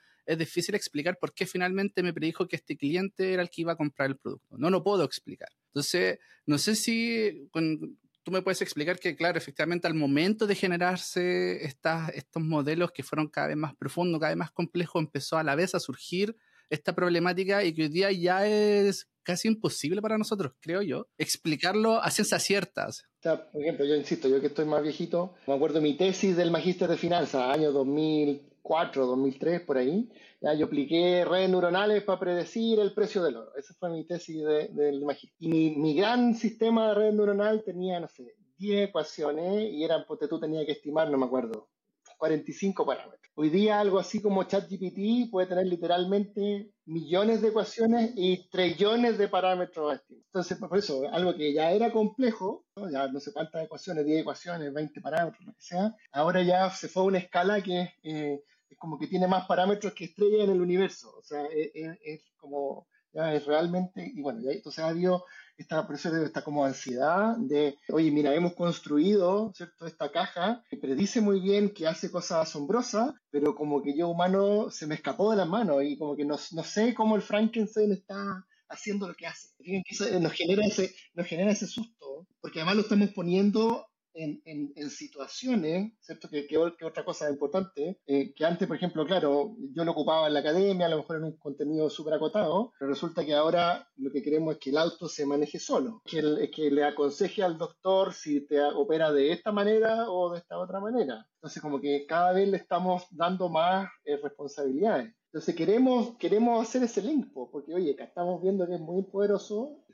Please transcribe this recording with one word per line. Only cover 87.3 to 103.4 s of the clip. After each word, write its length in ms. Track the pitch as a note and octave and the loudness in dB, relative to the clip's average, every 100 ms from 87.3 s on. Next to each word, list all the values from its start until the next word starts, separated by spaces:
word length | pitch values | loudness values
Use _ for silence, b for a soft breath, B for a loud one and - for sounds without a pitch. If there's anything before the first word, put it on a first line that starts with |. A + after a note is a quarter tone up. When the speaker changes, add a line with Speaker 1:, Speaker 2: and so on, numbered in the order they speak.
| C#3+ C#3+ F#3+ F#3+ - D#3 G3 - | -2 -2 -2 -4 -6 -6 -6 -2
Speaker 2:
eh, 260 | C#3 C3+ | 0 0
que 120 | - D#3 | -2 -2
antes, 200 | F3 D3+ | 0 -2
por 120 | D#3 | -2
ejemplo, 260 | F3+ D#3 | -4 -2
claro, 500 | D3+ F#3 D3+ C#3+ D3 A#2 C#3 | 0 0 2 0 -2 -8 -10
yo 100 | C#3 | -4
lo 80 | E3 | -2
ocupaba 340 | D#3+ D3 D#3+ D#3 | 0 0 2 2
en 60 | |
la 80 | C#3+ | 0
academia, 460 | D3+ E3+ G3+ F3+ - | 2 2 2 2 0
a 20 | |
lo 80 | D#3+ | 0
mejor 220 | - D#3+ | -4 -6
en 60 | |
un 120 | D#3+ D#3 | -6 -8
contenido 540 | D3 C#3 D3 D#3 D3+ | -10 -6 -4 0 0
súper 240 | - D#3 | -2 -4
acotado, 580 | D3+ D#3 G#3+ E3 F3+ B3+ _ | -2 0 0 2 0 -2 _
pero 120 | C#3 | -4
resulta 360 | C#3 E3+ E3+ D3+ | -4 -4 -4 0
que 80 | |
ahora 520 | D3 D#3+ F3 E3+ F3 - - | 2 4 4 2 0 -6 -8
lo 140 | C3+ | -6
que 120 | C#3 | -4
queremos 320 | D3 D#3 D#3+ | 0 0 0
es 40 | D#3 | -4
que 120 | C3+ | -2
el 80 | D3 | 0
auto 280 | E3+ E3 E3 | 0 -2 -10
se 200 | - C#3+ | -4 0
maneje 320 | C#3+ D3 E3 | 0 0 -4
solo, 420 | - A#3 B2+ A2+ - | -2 -2 -2 -8 -6
que 140 | E3 | -2
el, 300 | D3+ D3+ D3 | 0 0 -2
que 200 | - D3+ | -2 2
le 140 | C#3+ | 4
aconseje 580 | D3 D3 C#3+ C#3+ F#3+ - | 2 2 -2 0 -2 0
al 160 | F3+ D#3+ | -2 -2
doctor 560 | E3 - F#3 F#3+ F#3+ | -8 -4 2 2 2
si 320 | F3+ D#3 C#3+ C#3+ | -2 -2 -2 0
te 120 | D3 | 2
opera 500 | D3 D3 C#3 D#3+ D#3+ | 2 2 0 2 4
de 200 | C#3+ C#3 | 4 2
esta 200 | F3 - | 2 -2
manera 580 | G3+ G3+ A3 A3 A3+ A#3 | 0 4 4 4 0 0
o 220 | F3+ F3 | -2 -2
de 60 | F3 | -4
esta 200 | - F3 | -8 -10
otra 220 | F3+ F#3+ | -8 -6
manera. 480 | G#3 B3 C#3+ A2 - | -2 -2 -2 -4 -12
Entonces, 260 | _ D3+ D#3+ | _ -16 -10
como 180 | D3+ C#3 | -6 -4
que 280 | C#3 C#3+ C#3+ | 0 -2 0
cada 260 | D#3+ F3+ | 2 4
vez 160 | F#3 G3 | 4 2
le 80 | F#3 | 0
estamos 480 | - F3 F#3 F3+ - | -2 -2 0 -2 -4
dando 400 | D3+ E3+ F#3 | -2 -2 0